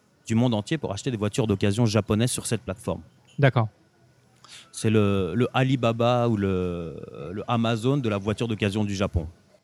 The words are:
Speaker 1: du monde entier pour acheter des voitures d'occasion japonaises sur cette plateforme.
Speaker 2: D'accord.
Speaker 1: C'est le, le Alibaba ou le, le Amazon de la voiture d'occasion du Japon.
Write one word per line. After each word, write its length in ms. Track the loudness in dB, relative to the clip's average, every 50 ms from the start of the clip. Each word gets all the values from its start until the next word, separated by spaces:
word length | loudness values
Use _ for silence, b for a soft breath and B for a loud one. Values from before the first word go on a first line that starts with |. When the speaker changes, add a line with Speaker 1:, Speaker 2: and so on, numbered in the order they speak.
| _ _ _ _ _
Speaker 1:
du 80 | 0 2
monde 180 | 2 2 2 2
entier 240 | 0 -2 -4 -4 -4
pour 160 | -4 -6 -6
acheter 180 | -6 -4 -6
des 60 | -4 -2
voitures 300 | -2 -2 0 0 0 0
d'occasion 380 | 0 2 2 2 2 4 2
japonaises 460 | 4 4 2 2 2 2 2 2 0
sur 140 | -2 -4 -4
cette 160 | -4 -4 -4
plateforme. 400 | -4 -8 -10 -6 -6 -6 -6 -6 -8 -14 _ _ _ _ _ 2
Speaker 2:
D'accord. 300 | 2 4 4 4 0 0 -4 _ _ _ _ _ _ _ _ _ _ _ _ _ B B B B B B
Speaker 1:
C'est 180 | -12 -4 0 2
le, 440 | 4 4 4 4 2 2 0 0 0
le 120 | 0 0 0 2
Alibaba 760 | 0 2 2 0 0 0 0 0 2 2 2 2 2 2 2
ou 80 | 2 2
le, 580 | 2 0 0 0 0 -2 -4 -6 -8 -8 -10 -12 -14 -14 -14 -14 -12 -10 -10
le 100 | -8 -4 -2
Amazon 500 | -2 0 0 0 0 0 0 0 0 2
de 120 | 0 0
la 80 | -2 -2
voiture 300 | 0 -2 -2 -2 -2 -4
d'occasion 360 | -2 0 0 0 0 0 -2
du 100 | -2 -2
Japon. 320 | -2 -2 -2 0 -2 -4 -4 -8 -16 _ _ _ _